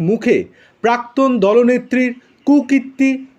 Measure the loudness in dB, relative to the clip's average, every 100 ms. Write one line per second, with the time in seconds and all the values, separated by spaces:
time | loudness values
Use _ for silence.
0 | -4 -2 0 -2 -2 _ _ _ -2 -2
1 | -4 -2 0 0 2 2 2 0 -2 -2
2 | -2 -6 _ _ 0 0 2 -2 -2 -2
3 | -2 -2 -8